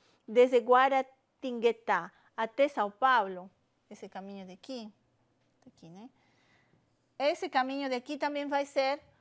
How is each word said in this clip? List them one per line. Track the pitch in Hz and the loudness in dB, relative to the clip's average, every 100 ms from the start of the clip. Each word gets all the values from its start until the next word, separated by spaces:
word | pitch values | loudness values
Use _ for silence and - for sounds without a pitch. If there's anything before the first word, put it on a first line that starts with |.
| _ _ - | _ _ 0
desde | 220 247 254 | 4 6 4
Guaratinguetá | 226 247 269 269 262 _ _ _ 262 240 226 220 - 185 170 _ _ - | 4 4 6 2 -2 _ _ _ -10 -2 -2 -2 -2 -2 -4 _ _ -8
até | 226 - 285 | -6 0 0
São | 247 208 | 0 -6
Paulo, | 202 262 247 196 180 190 _ _ _ _ | 0 2 2 0 -6 -16 _ _ _ _
esse | 208 196 | -20 -16
caminho | 196 196 196 185 | -14 -14 -14 -16
daqui, | 185 - 254 214 _ _ _ _ _ _ _ | -18 -14 -14 -14 _ _ _ _ _ _ _
daqui, | 247 _ 165 | -20 _ -20
né? | 180 247 _ _ _ _ _ _ _ _ _ _ - | -20 -20 _ _ _ _ _ _ _ _ _ _ -2
Esse | 277 349 349 | 0 0 -2
caminho | 269 262 269 277 | -2 -2 -4 -4
daqui | 247 254 294 | -6 -6 -6
também | 294 294 285 | -4 -4 -2
vai | 285 | -2
ser | 285 285 269 294 _ _ | -2 -2 -2 -2 _ _